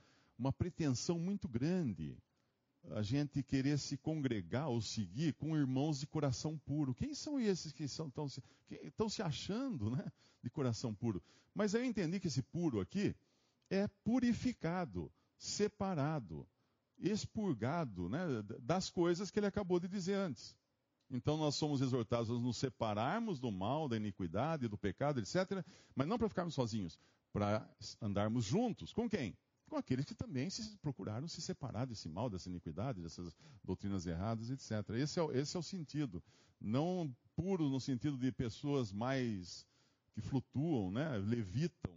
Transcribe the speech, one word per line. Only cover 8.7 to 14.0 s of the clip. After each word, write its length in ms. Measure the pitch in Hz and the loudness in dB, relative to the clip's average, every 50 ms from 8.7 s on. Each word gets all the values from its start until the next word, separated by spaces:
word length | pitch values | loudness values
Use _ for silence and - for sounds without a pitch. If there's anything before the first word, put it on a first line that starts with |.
| - - - 160 - | -12 -12 -12 -8 -2
tão 120 | - 214 214 | -2 0 0
se 140 | - - | 0 0
achando, 680 | 190 165 127 - - - 196 240 277 269 208 123 101 110 | -2 -2 -2 -2 -2 -2 -2 -2 -2 -2 -2 -2 0 0
né, 140 | 127 160 - 160 - _ _ - _ _ | 0 -2 -2 -6 -10 _ _ -20 _ _
de 80 | - 120 | -8 -6
coração 420 | - 160 131 123 110 - - 120 | -2 0 0 0 0 0 -2 -4
puro? 300 | 104 - 120 117 98 85 - - - - _ _ - | -2 -2 -2 -2 -2 -2 -6 -10 -18 -20 _ _ -2
Mas 200 | 175 214 202 196 | 0 2 2 2
eu 100 | 233 254 | 2 0
entendi 340 | 262 226 220 175 151 185 202 | 0 0 0 0 0 0 0
que 80 | - | -2
esse 160 | 170 131 135 | 0 0 -2
puro 380 | - - - 165 175 156 113 101 | -2 -2 -2 0 0 2 2 2
aqui 340 | 90 - - 196 202 117 - - _ _ _ _ _ _ _ _ _ _ | 0 0 0 0 0 0 0 -4 _ _ _ _ _ _ _ _ _ _
é 160 | 185 196 202 214 - _ | 0 2 2 0 -2 _